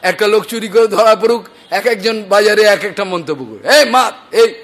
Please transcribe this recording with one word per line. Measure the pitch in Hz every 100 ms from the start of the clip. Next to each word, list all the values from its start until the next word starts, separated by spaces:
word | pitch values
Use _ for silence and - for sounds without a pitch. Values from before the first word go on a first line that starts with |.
একটা | 185 180 214
লোক | 214 -
চুরি | 233 214
করে | 202 226
ধরা | 196 220 214
পড়ুক, | 220 233 185 - _
এক | 185 233
একজন | 220 208 220
বাজারে | 196 202 214 214
এক | 214 202
একটা | 202 180
মন্তব্য | 196 180 151 143 123
করবে, | 107 101
"এই | 285 226
মার, | 247 254 - - 208
এই | 226 -